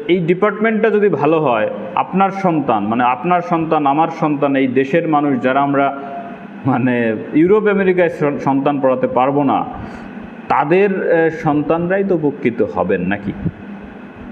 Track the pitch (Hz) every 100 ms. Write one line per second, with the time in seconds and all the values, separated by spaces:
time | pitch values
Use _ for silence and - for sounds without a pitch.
0 | - 180 165 180 208 202 220 220 220 208
1 | 202 156 147 165 151 113 107 - - -
2 | 131 185 196 196 185 160 127 110 104 117
3 | 123 123 175 180 170 165 160 160 139 143
4 | 165 - 156 143 147 135 135 127 135 170
5 | 160 147 147 131 127 135 143 139 139 -
6 | - - - - - - 139 123 127 123
7 | 113 110 - 147 170 214 208 196 190 180
8 | 170 - 147 135 147 135 143 143 131 127
9 | 123 123 131 143 135 98 - - - -
10 | - - - - - 127 147 180 202 190
11 | - 165 160 156 156 147 147 160 175 190
12 | 196 175 147 - 123 113 101 87 90 95
13 | 90 104 101 - - - - - - -
14 | - - -